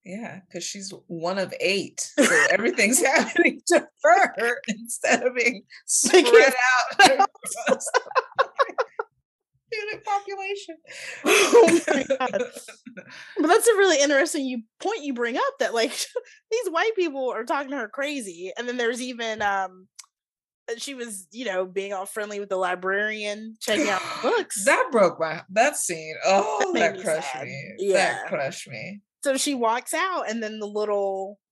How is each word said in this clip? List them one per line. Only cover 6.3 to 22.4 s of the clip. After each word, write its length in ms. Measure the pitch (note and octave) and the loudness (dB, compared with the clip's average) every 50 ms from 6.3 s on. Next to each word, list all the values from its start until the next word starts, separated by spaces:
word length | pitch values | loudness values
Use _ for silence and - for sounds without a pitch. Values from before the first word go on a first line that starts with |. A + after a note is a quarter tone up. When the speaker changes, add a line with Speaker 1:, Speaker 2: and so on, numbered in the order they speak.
| A#4 | 10
Speaker 2:
yeah. 180 | A4+ C4+ C4+ C4 B3+ B3 B3+ B3+ B3+ - - - - | 10 10 8 4 2 2 2 2 2 0 -2 6 6
Speaker 1:
out 100 | G4+ F4+ | 8 8
<laughs> 0 | |
across 160 | C4+ C4 G4 - _ - - - - E5+ D#5+ | 8 6 2 0 _ -14 -12 -12 -10 -6 0
the 140 | - - - - - - - - - - C5 - - - - - - _ - - - - - - - _ - - _ _ _ _ _ _ _ _ _ _ _ _ _ A#4 | 0 0 0 -2 -2 -2 -2 -2 0 -2 -2 -2 -2 -2 -2 -2 -2 _ -2 -2 -2 0 -6 -6 -6 _ -10 -10 _ _ _ _ _ _ _ _ _ _ _ _ _ -8
student 300 | G#4+ G#4 G#4+ G#4+ G#4+ G#4+ | -8 -8 -8 -10 -10 -6
population. 720 | G#4+ G4+ G4+ G4+ G4 G4 G4 F#4+ G4 G4+ G4+ - - D#4+ D#4+ _ | -4 -4 -4 -4 -6 -10 -8 -8 -8 -8 -8 -10 -16 -18 _ _
Speaker 2:
<laughs> 420 | - - - - - - - - | -20 -18 -16 -14 -14 -16 -4 2
Oh 560 | D4 F#4+ G#4 G4 D#4+ - A#4+ G4+ E4 E4 E4+ - | 4 4 4 4 8 8 8 10 10 6 4 2
my 160 | - D4+ C4+ C4+ - C4+ C4+ | 2 0 0 2 0 -2 -2
God. 220 | B3+ B3 - - A#3+ | -2 -2 -2 -2 -4
Speaker 1:
<laughs> 40 | - - - - - - _ _ - - - - - - - - - - | -4 -8 -16 -18 -18 -20 _ _ -20 -20 -20 -20 -20 -20 -20 -20 -12 -4
Speaker 2:
But 100 | G#4 D4+ | -2 2
that's 200 | D#4 F#4+ A4+ A4 | 4 4 6 6
a 80 | A#4 A4 | 4 4
really 260 | F#4+ G4+ F#4+ D#4+ C#4 | 6 6 4 6 4
interesting 440 | C#4+ C#4+ D4 C4+ F4 D#4 - D#4 C4+ | 4 4 4 2 2 0 -2 -4 -4
you, 180 | B3+ B3+ A#3+ A3 _ _ _ | -4 -6 -8 -10 _ _ _
point 240 | - F#4 A4 G4 D4 | -6 -4 -4 -4 -6
you 100 | C#4+ B3+ | -8 -6
bring 220 | A#3 A#3+ A#3 A#3+ | -4 -4 -4 -2
up 60 | F4 B4+ C#5 C#5 _ | -2 -2 -4 -2 _
that, 140 | B3 G3 G#3 | -4 -2 0
like, 180 | A#3 A#4 C#4 | -2 -2 -2
<laughs> 600 | - - - - - B4 - - - _ _ _ | -2 -6 -8 -8 -8 -12 -12 -12 -20 _ _ _
these 180 | A4 A#4+ A#4+ F#4 | -6 -4 -4 -2
white 260 | D#4+ E4 G4 A4+ A4+ | -2 -2 -2 -2 0
people 340 | G4+ F4+ E4 C4+ C#4 C4 B3 | -2 -4 -2 -4 -4 -4 -4
are 120 | F#3 G#3 - | -4 -6 -4
talking 280 | B3 - C#4 C#4+ C4 | -4 -4 -4 -4 -6
to 60 | C#4+ | -8
her 120 | C#4 A3+ G#3 | -8 -8 -8
crazy. 640 | - C#4 C#4 D4 D4 C#4 A3 F#3+ E3+ E3+ F3+ F#3 - | -8 -6 -6 -6 -6 -8 -10 -10 -14 -12 -14 -12 -10
And 100 | - A#3+ | -8 -8
then 100 | B3 B3 | -6 -4
there's 240 | B3 A#3+ A#3 B3+ A#3 | -2 -2 -2 -2 -4
even, 400 | B3+ B3 B3+ A#3 A#3 A3+ A3 G#3+ | -8 -8 -8 -8 -8 -8 -6 -2
um, 460 | G#3+ G3+ G3 G3 F#3+ F#3 F#3 F#3 F#3 _ _ - - _ _ _ _ _ _ _ _ _ _ _ _ - | -2 -2 -2 -2 -4 -6 -8 -18 -20 _ _ -20 -20 _ _ _ _ _ _ _ _ _ _ _ _ -12
uh, 40 | A#3 | -10
she 160 | A#3 - C#4+ C#4 | -10 -10 -12 -10
was, 340 | B3+ A#3 A#3+ G#3 F#3+ F#3 _ | -10 -10 -12 -12 -14 -16 _
you 140 | G3 A#3 C4 | _ -8 -6
know, 200 | G#3 F#3 F#3 F#3+ | -4 -4 -4 -4
being 280 | F#3 F3+ G3 G3 G3+ G3+ | -4 -6 -8 -6 -6 -8
all 120 | F#3 F#3+ | -8 -8
friendly 340 | G3 - A3 G#3 G#3+ G#3 | -8 -8 -8 -8 -8 -8
with 100 | G3+ | -10